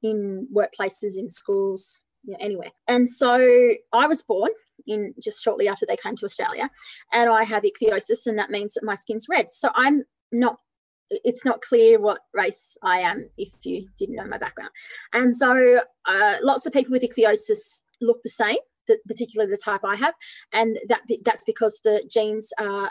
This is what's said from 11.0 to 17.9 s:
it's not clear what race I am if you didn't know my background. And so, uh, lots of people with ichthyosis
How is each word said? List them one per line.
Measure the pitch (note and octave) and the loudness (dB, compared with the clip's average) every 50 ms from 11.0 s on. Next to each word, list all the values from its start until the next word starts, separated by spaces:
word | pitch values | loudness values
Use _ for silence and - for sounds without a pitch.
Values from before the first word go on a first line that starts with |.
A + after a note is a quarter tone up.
| _ _ | _ _
it's | G#3 G3 _ - B3 B3 - | -10 -4 _ -4 -4 -2 -2
not | C4+ A#3 - | -2 -2 -2
clear | - - - A#3 A3+ A3+ A3+ A3 | -2 0 4 6 8 8 8 6
what | G#3 G#3 G3 - _ _ _ | 4 2 -2 -2 _ _ _
race | G#3 F#3+ F3+ - - - - - - | -2 -2 -2 -4 -6 -14 -18 -20 -6
I | - F#3+ F3+ F#3 | -2 0 0 2
am | F3+ F3 E3 - - - _ - | 0 -2 -4 -4 -10 -14 _ -12
if | G3 - _ _ - | -12 -12 _ _ -10
you | - F3+ F3+ F#3+ G3 _ | -8 -8 -8 -10 -12 _
didn't | - G3+ - - | -8 -8 -8 -8
know | - G3 | -10 -10
my | G3+ - - | -10 -10 -10
background. | - - - - - - _ - - - - - - - - | -10 -12 -12 -14 -18 -18 _ -20 -20 -20 -20 -20 -18 -4 -2
And | A3+ B3+ B3+ A#3+ B3 | 2 2 2 2 4
so, | C4+ B3+ B3+ C4 B3+ B3 B3 B3 - - _ _ _ - | 4 4 4 6 8 8 8 6 4 0 _ _ _ -2
uh, | F#3 G3 G#3 G#3 G3+ - | 0 2 2 2 2 2
lots | - C4+ C#4 C#4+ - | 2 0 0 0 0
of | D#4+ - | 0 0
people | C#4 C4+ - B3+ | 0 0 2 0
with | B3+ B3+ | 0 0
ichthyosis | A#3+ - - A3 G#3+ G#3 G#3+ - - A3 G#3 - - - - _ _ | 0 0 4 4 4 4 2 0 -2 -2 -2 -2 -10 -14 -16 _ _